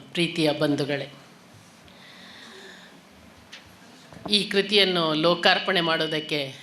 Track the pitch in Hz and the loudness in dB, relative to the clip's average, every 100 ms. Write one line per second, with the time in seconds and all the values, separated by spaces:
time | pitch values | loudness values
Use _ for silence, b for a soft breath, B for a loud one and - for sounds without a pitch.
0 | - - 170 170 151 147 151 143 139 143 | -8 -4 -2 0 0 2 0 0 -2 -6
1 | 135 - - - - - - - - B | -8 -16 -20 -20 -20 -20 -20 -20 -20 B
2 | B B B B B 381 190 B B B | B B B B B -20 -20 B B B
3 | - - - - - - - - - - | -20 -20 -20 -20 -20 -20 -20 -20 -20 -20
4 | - - - 208 180 196 196 208 185 180 | -20 -16 0 0 2 0 2 4 4 2
5 | 160 151 170 175 196 185 196 190 165 165 | 0 2 2 2 2 2 0 0 0 0
6 | 160 156 156 147 135 127 | -2 -4 -4 -6 -6 -12